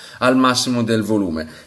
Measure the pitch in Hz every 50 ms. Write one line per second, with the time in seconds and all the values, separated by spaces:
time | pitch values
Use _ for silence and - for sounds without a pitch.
0 | - - - - 120 127 131 131 131 127 123 123 - 131 123 120 117 110 113 110
1 | 104 101 110 107 98 87 78 78 78 - - - -